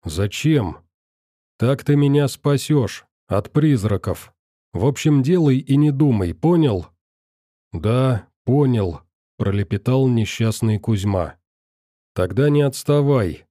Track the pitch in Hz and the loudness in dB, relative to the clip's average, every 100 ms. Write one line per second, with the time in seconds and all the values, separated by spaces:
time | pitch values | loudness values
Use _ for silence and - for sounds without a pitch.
0 | - 78 101 - 156 151 95 67 _ _ | -8 -6 -6 -2 0 0 -2 -8 _ _
1 | _ _ _ _ _ _ 117 139 - 143 | _ _ _ _ _ _ -2 -2 0 2
2 | 143 143 139 - 147 139 - 151 104 - | 4 2 0 -2 -2 -2 0 0 0 -6
3 | _ _ _ 98 - 151 156 127 104 98 | _ _ _ -4 -2 0 2 2 0 -2
4 | - 85 - _ _ _ _ 85 117 135 | -4 -8 -10 _ _ _ _ -2 -2 0
5 | 160 143 131 180 151 127 143 139 151 139 | 0 2 2 2 2 0 0 2 2 2
6 | 147 110 90 85 160 175 151 98 - _ | 0 2 -2 -2 0 2 2 -2 -6 _
7 | _ _ _ _ _ _ _ 87 104 123 | _ _ _ _ _ _ _ -6 -2 0
8 | 131 113 - _ - 135 139 117 95 76 | 0 -2 -6 _ -2 2 2 0 -2 -6
9 | _ _ _ _ 101 98 101 101 - 131 | _ _ _ _ -2 -2 -2 -4 0 0
10 | 131 117 107 - 113 107 113 107 - 107 | 2 0 -2 -2 -2 0 -2 -2 -2 -2
11 | 104 98 80 - _ _ _ _ _ _ | 0 -2 -4 -10 _ _ _ _ _ _
12 | _ - 90 95 147 147 143 135 - 147 | _ -4 -2 2 2 2 0 -2 0 0
13 | 143 135 95 71 _ | 2 2 0 -6 _